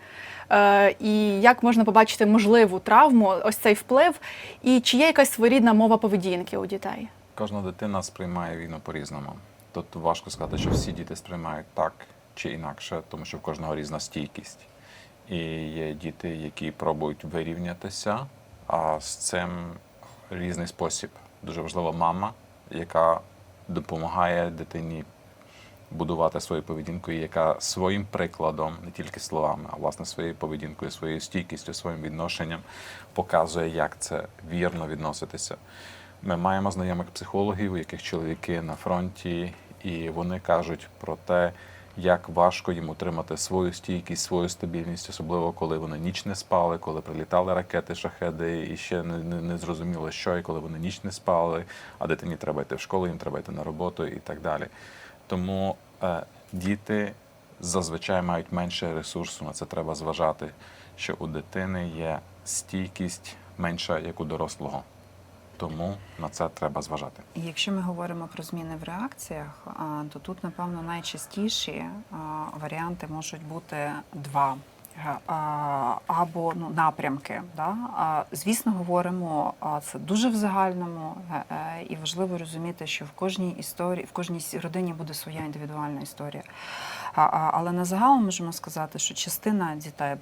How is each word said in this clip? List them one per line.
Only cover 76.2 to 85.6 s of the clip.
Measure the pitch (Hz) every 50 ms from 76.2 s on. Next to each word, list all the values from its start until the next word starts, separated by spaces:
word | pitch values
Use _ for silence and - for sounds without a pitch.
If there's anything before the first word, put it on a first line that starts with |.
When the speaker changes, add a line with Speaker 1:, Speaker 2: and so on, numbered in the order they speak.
| 175 165 165 170 165 165 160
Speaker 3:
ну, | 175 165 - 160
напрямки, | 170 160 151 147 - - 147 135 139 - - 107 117 180 175 -
да? | 151 156 170 208 233 240 240 -
А, | - 160 160 156 147 - -
звісно, | - 147 - 196 226 - - 233
говоримо, | 202 180 175 180 175 175 175 180 180 180 175 165 156 147 - - - -
а, | - 156 151 147
це | 147 - - -
дуже | 147 151 196 220 240 254
в | 220
загальному, | 214 214 202 190 196 190 185 180 180 175 175 165 165 160 160 170 - 180 170
е, | 160 135 - -
е, | 156 156 160 160 165 165 - -
і | 156
важливо | 156 160 151 165 175 190 185 180 170
розуміти, | 165 160 165 160 165 175 170 - 160
що | 151 - - 151
в | 147
кожній | - - 185 190 185 196 180 175
історії, | - - 151 - - - 175 180 180 180 -
в | -
кожній | - 180 175 170 170 165
с-, | 156 - - 165
родині | 165 165 160 185 185 175
буде | 160 156 165 156 151
своя | - - 165 156 160
індивідуальна | 156 151 147 151